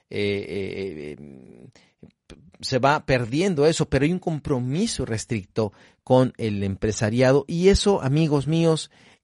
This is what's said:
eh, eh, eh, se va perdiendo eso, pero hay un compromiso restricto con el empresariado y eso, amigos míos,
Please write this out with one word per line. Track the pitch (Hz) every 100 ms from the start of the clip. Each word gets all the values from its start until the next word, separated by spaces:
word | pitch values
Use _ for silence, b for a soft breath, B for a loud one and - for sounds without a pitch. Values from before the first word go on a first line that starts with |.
| _
eh, | 101 101 101 -
eh, | 98 95 90 95 78 73 71
eh, | 71 65 64 58 - _ _ _ - _ _ - - -
se | - 127
va | 135 151 -
perdiendo | 127 113 143 196 147 151
eso, | 160 156
pero | 135 147
hay |
un | 185
compromiso | 175 151 - 127 123 156 233 - 113
restricto | 110 - 110 92 - 107 b b b
con | - 127 127 -
el | 113 101
empresariado | 98 95 107 101 107 120 127 139 -
y | 165 185
eso, | 196 202 202
amigos | 131 151 160 143 135
míos, | 165 165 156 - b b b